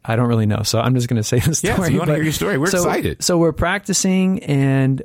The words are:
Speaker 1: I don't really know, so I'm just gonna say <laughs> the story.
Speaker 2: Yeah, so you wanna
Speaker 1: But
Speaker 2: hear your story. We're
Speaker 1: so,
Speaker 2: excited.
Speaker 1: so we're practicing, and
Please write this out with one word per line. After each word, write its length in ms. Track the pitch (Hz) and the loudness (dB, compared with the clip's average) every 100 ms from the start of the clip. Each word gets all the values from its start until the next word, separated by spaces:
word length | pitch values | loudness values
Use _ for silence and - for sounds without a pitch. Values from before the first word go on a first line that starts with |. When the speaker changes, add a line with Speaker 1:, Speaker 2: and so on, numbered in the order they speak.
Speaker 1:
I 120 | - 113 | -4 0
don't 120 | 120 | 2
really 180 | 113 104 | 2 2
know, 160 | 104 | 0
so 180 | 104 113 | 0 0
I'm 140 | 120 | 2
just 140 | 127 120 | 0 0
gonna 140 | 117 | -2
say 180 | 107 120 | 0 0
<laughs> 0 | |
the 140 | 156 | 0
story. 200 | 151 165 | 0 0
Speaker 2:
Yeah, 100 | - | 0
so 60 | - | 0
you 80 | - | 0
wanna 140 | 147 | 0
Speaker 1:
But 40 | 151 | 0
Speaker 2:
hear 80 | |
your 80 | 156 | 0
story. 260 | - 196 165 | -2 -2 0
We're 80 | 170 | 0
Speaker 1:
so, 120 | 180 | 0
Speaker 2:
excited. 440 | 160 311 - - | 0 0 -2 -4
Speaker 1:
so 160 | - 175 | 0 2
we're 140 | 170 | 2
practicing, 880 | - 170 202 - 175 190 185 185 190 | 0 -2 -2 -4 -2 0 2 2 0
and 580 | - 139 139 135 131 135 | 0 0 2 2 2 0